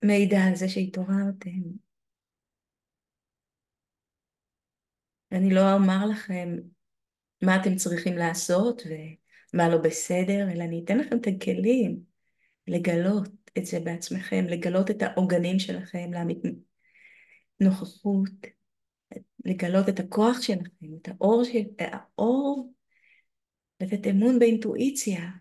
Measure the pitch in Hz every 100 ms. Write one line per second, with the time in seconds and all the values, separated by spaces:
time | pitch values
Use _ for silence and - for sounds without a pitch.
0 | 208 202 196 196 185 180 190 190 185 185
1 | 185 196 202 190 180 180 170 190 - _
2 | _ _ _ _ _ _ _ _ _ _
3 | _ _ _ _ _ _ _ _ _ _
4 | _ _ _ _ _ _ _ _ _ _
5 | _ _ _ 185 190 185 196 196 190 190
6 | 208 214 - 180 175 170 - _ _ _
7 | _ _ _ _ 185 190 190 185 175 170
8 | 180 175 170 170 - 180 233 240 160 156
9 | 156 160 _ _ _ 175 170 165 160 160
10 | - 180 185 202 196 170 170 165 170 220
11 | 294 233 208 190 - 185 196 254 185 170
12 | - _ _ _ _ _ - 175 175 170
13 | 180 208 196 - _ - 185 175 170 170
14 | - 185 190 190 180 175 175 185 196 208
15 | 190 - 185 175 175 190 190 180 185 180
16 | 175 175 170 170 180 175 _ _ _ _
17 | _ _ _ _ _ _ 190 190 190 -
18 | 202 196 190 - - _ _ _ _ _
19 | _ - - - - 185 175 190 196 190
20 | 190 214 220 247 - 185 170 - 156 160
21 | - 175 190 233 247 240 202 - 170 -
22 | - - 220 262 277 277 247 _ _ _
23 | _ _ _ _ _ _ _ _ 185 196
24 | 202 196 233 247 233 220 220 - 262 277
25 | 220 175 175 185